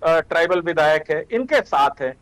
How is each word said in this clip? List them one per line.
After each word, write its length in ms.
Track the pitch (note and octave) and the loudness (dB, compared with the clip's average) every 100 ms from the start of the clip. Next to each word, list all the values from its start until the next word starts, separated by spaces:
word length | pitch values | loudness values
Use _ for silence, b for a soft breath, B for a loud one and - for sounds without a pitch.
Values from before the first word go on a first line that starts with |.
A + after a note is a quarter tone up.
अ, 160 | E3 E3 | 0 0
tribal 420 | - E3+ E3+ F3+ | 0 -2 0 0
विधायक 500 | E3+ D#3+ D3+ D#3 D#3 | 0 0 2 2 0
है, 140 | D#3 - | -6 -4
इनके 300 | A#3 C4 C#4+ | -6 0 -2
साथ 280 | - - - - | 0 0 0 0
हैं 120 | C3 - | -8 -8